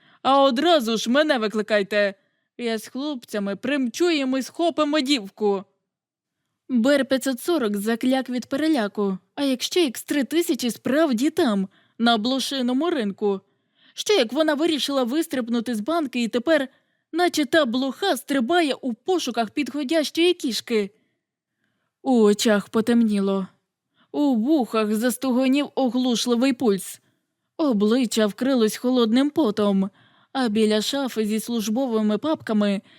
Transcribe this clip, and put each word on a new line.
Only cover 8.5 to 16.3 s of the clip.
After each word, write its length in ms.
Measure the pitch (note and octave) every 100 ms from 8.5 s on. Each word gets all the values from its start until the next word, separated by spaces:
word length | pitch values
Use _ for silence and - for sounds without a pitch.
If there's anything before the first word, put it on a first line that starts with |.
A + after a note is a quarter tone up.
| C#4 D#4 D4 G3+ - G3+ F#3+ _ -
А 80 |
якщо 360 | C#4+ B3+ - F4+
ікс 240 | D4+ -
три 200 | - C#4+
тисячі 480 | B3+ D#4+ F4 C4 A#3+
справді 580 | - A#3 C#4+ E4 A3+ D4
там, 380 | D#4+ C#4+ G3+ F#3+ _ _ -
на 200 | A#3 A#3
блошиному 720 | A#3 C4 - C4+ A#3+ B3+ E4+
ринку? 520 | D#4 G3+ F#3+ G#3 G3 - _ _ _ _
Що 200 | - -
як 200 | G4+ A3+
вона 200 | C4+ D#4
вирішила 500 | C#4+ E4+ D4 - C#4
вистрибнути 720 | A#3+ D4+ D#4+ C4 A#3 A#3 A3 A3
з 40 |
банки 440 | G#3+ E4 C#4 B3
і 40 |
тепер, 400 | A3+